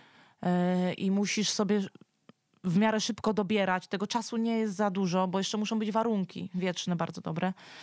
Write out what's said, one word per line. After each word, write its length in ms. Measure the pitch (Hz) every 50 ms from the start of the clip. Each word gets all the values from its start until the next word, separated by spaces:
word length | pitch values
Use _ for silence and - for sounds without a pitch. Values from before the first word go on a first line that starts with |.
| - - - - - - _ _
e, 500 | - 180 180 180 180 180 180 180 180 180
i 180 | - - 196 190
musisz 400 | 196 202 208 190 - 220 196 -
sobie 300 | - - 208 190 208 208 196 - - - - _ _ _ _ - - _ _ _ _ _ -
w 120 | 185 165
miarę 240 | 202 220 220 220 214
szybko 320 | - - 208 - - 226
dobierać. 540 | 202 214 202 170 214 208 190 185 185 185 - -
Tego 180 | - 175 208
czasu 300 | - - 233 226 - 240
nie 220 | 226 226 233 226 220
jest 160 | 220 214 185
za 160 | 185 214 202
dużo, 380 | 180 202 196 175 175 185 185 185
bo 100 | 175 190
jeszcze 200 | 190 - - 208
muszą 200 | 214 - 226 220
być 120 | 220 214
warunki 580 | 196 220 226 233 220 196 180 - - - 180 - -
wieczne 420 | 185 185 185 170 - - 180 175
bardzo 240 | 165 170 165 165 -
dobre, 320 | - 165 160 170 185 185 185 - - - - -